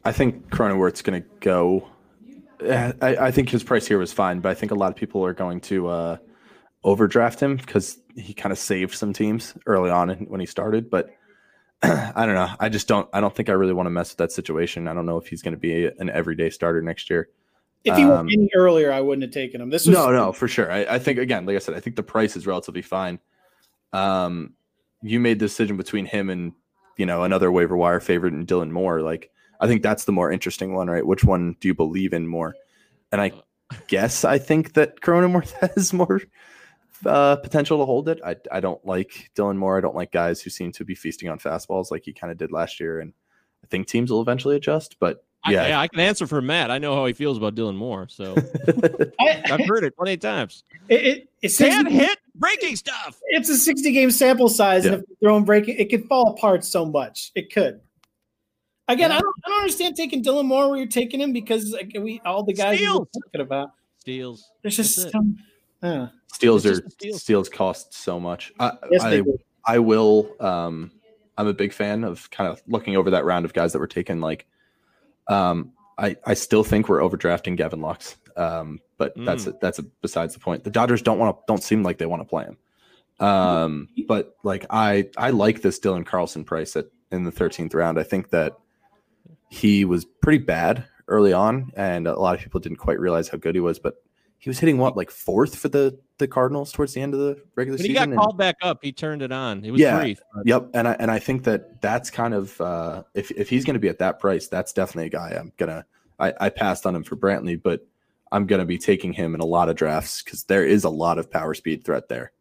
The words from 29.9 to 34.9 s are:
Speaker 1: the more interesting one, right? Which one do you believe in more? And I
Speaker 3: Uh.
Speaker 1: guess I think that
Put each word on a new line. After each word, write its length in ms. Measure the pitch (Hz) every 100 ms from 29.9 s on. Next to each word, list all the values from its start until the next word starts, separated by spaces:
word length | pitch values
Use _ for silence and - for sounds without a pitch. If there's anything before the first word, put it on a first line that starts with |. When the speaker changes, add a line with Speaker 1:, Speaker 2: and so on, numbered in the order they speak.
| 107
Speaker 1:
the 80 | -
more 180 | 92 87
interesting 420 | 90 92 - 95
one, 140 | 92 87
right? 180 | 85 69
Which 180 | 98
one 320 | - 90 87 85
do 80 | 95
you 60 |
believe 380 | 82 80 92 95
in 140 | 85 82
more? 280 | 85 80 - _ _ _ _ _
And 80 | 101
I 120 | 98 - _ _ _
Speaker 3:
Uh. 60 | 120 -
Speaker 1:
guess 360 | 95 107 -
I 140 | - 143
think 360 | 139 160 160
that 260 | - 151